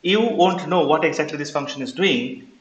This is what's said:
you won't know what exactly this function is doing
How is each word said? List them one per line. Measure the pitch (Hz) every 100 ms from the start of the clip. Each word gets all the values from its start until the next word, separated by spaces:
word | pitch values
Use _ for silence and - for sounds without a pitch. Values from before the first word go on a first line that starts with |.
you | 175 208
won't | 233 165 180 180 151
know | 180 143
what | 156
exactly | 160 - 151 143
this | 143
function | 151 139 135
is | 131
doing | 160 190 127 127 - - -